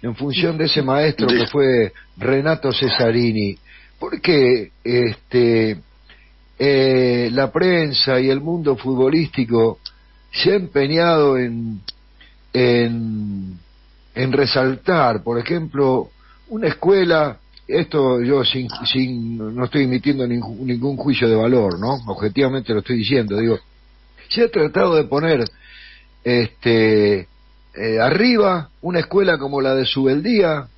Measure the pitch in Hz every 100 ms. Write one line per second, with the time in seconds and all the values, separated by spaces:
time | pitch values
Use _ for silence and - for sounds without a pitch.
0 | 123 110 143 131 170 160 156 - 135 139
1 | 156 - - 120 117 147 135 123 104 -
2 | - - 117 135 147 160 139 117 131 107
3 | 120 117 120 110 101 95 - - - _
4 | - - - 156 127 123 98 _ 117 123
5 | 120 104 _ 127 120 113 110 98 - _
6 | _ - - _ _ _ 139 139 135 131
7 | 127 120 120 120 135 160 180 180 156 131
8 | - 127 131 135 151 175 151 135 131 131
9 | 131 156 160 - 120 117 113 - - _
10 | _ _ _ - 180 202 180 143 139 160
11 | 170 165 143 131 123 117 113 104 - -
12 | _ _ - _ _ 127 123 120 117 117
13 | 113 110 104 98 95 90 - _ _ _
14 | _ - 131 139 139 139 131 131 - 175
15 | 131 110 101 120 117 170 160 139 139 127
16 | - _ _ _ _ 220 196 - - 196
17 | 180 160 151 110 _ - - 143 160 151
18 | 135 127 120 143 123 135 123 - - 135
19 | 127 123 113 117 107 117 123 147 135 127
20 | 135 139 123 120 110 113 131 123 131 135
21 | 143 127 120 110 113 127 101 85 107 135
22 | 117 95 104 101 139 135 117 107 92 123
23 | 101 135 107 101 117 110 - _ _ _
24 | _ _ - - 233 214 151 180 208 160
25 | 147 139 160 147 113 - - - - -
26 | _ _ - 123 113 _ 120 113 110 107
27 | 104 101 90 _ _ _ _ - 113 110
28 | 117 160 240 240 202 180 147 _ 170 175
29 | 151 190 190 160 139 139 135 135 127 -
30 | 135 139 180 226 180 151 131